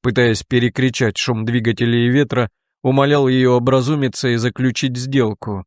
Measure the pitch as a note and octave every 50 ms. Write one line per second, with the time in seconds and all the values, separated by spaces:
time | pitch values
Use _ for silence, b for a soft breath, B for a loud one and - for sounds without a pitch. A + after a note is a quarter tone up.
0 | - B2 G2+ B2 B2 A#2 A2 G2+ - - C3 A#2+ A#2+ A#2+ - - C3 C3 A#2 -
1 | B2+ G#2+ - - - - A#2+ A2 A2 A#2 A#2 B2 A2 A#2 G#2+ - C3 A#2 A#2 A#2+
2 | A#2+ A#2+ B2+ C#3+ C#3+ A#2 C3+ B2+ A#2+ - - _ _ _ _ _ - B2+ C3+ C#3
3 | C#3 C#3 D3 C#3+ C3+ B2+ B2+ C3 B2+ B2+ B2 B2 A#2 C3 C3 C3 B2 C#3 D#3 D3
4 | C3+ B2 - - - B2 A#2+ A#2 A2+ B2 - - B2+ B2+ A2+ - - C3 B2 B2
5 | B2+ C3+ C3+ C#3 A#2+ G#2+ G#2 - - G#2+ G2+ F#2+ F#2